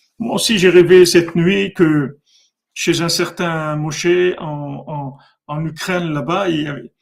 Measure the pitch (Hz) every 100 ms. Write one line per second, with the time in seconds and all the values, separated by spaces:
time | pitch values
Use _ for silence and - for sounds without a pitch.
0 | _ - 214 190 - 214 180 175 160 185
1 | 175 175 165 170 170 202 196 - 160 151
2 | 135 - _ _ _ _ _ - - 151
3 | 170 170 170 - 175 160 156 151 156 151
4 | 175 180 180 - 160 147 143 143 147 147
5 | 139 139 _ _ - 151 160 160 - 180
6 | 175 147 135 185 190 156 151 139 - _